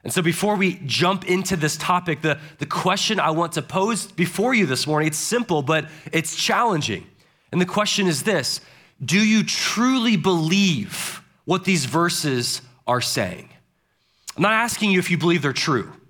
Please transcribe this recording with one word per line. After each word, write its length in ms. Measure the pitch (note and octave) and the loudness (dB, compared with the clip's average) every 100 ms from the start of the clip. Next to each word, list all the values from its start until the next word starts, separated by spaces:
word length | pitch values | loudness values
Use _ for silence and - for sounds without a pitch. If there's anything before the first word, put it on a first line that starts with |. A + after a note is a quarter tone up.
And 80 | - | -2
so 80 | F3+ | 0
before 360 | E3+ E3+ G3+ G#3 | 0 0 0 2
we 240 | F#3+ F#3 | 0 -2
jump 400 | C3+ G#2+ F3 F#3+ | -6 0 0 0
into 320 | - F3+ F#3 F#3 | 0 -2 0 -2
this 200 | D3 - | -2 -2
topic, 420 | - F3+ F3 D3+ | 0 0 0 -2
the, 180 | D#3+ D3 - - | -2 -2 -6 -12
the 80 | D3+ | -6
question 520 | - F#3 G3+ - G#3 | -2 0 0 0 0
I 120 | D3+ | 0
want 220 | D#3+ E3+ | 2 0
to 80 | E3 | -2
pose 500 | C3 F#3+ G3+ A3+ - | -4 -2 0 -2 -6
before 420 | - F3+ - A3+ | -2 -2 0 2
you 120 | B3+ F3 | 2 2
this 200 | B2+ - | 0 0
morning, 220 | D3+ D#3 | 0 0
it's 100 | D3+ | -2
simple, 440 | - A#3 A#3 D#3+ | -2 -2 0 -2
but 240 | C#3 D#3 D#3 - - | 2 -2 -2 -14 -4
it's 240 | D#3+ D#3 - | -4 -4 -4
challenging. 720 | - G3+ A#3 E3+ A#2 F#2 - _ _ _ _ | 0 2 2 2 -2 -6 -8 _ _ _ _
And 100 | E3+ | -2
the 60 | F3+ | 0
question 400 | - G#3 - F#3+ | 0 0 2 2
is 160 | C#3+ | 2
this: 380 | C3+ F#3 B2 - - - - _ | 2 0 0 -6 -10 -20 -20 _
do 160 | A#2+ F3+ | 0 2
you 240 | G#3+ A3 | 4 4
truly 760 | E3 - - - B3 C4 A#3 G#3 | 2 -2 -2 0 2 2 2 2
believe 1040 | F3+ F3+ D#3+ F#3+ G3 C#3+ G2+ - - - _ _ - | 2 2 2 4 4 2 -2 -6 -8 -10 _ _ -2
what 180 | F#3 | 0
these 220 | F#3 F3+ C3 | 2 0 2
verses 760 | D#3 E3+ F3 D3+ B2+ A#2+ - - _ - | 0 2 0 0 0 -2 -6 -10 _ -2
are 140 | B2 | 0
saying? 480 | - - F#2+ E2 - - _ _ _ _ _ _ - - | 0 -2 -4 -6 -16 -20 _ _ _ _ _ _ -16 -2
I'm 60 | |
not 100 | G3 | 0
asking 380 | A3 A#3 - G#3+ | 2 0 0 2
you 80 | F#3 | 2
if 120 | F3 | 2
you 60 | F3 | 0
believe 240 | F3 E3+ | 2 2
they're 140 | C#3 | 0
true. 380 | B2+ - C3 F2 - _ | -2 0 0 -2 -14 _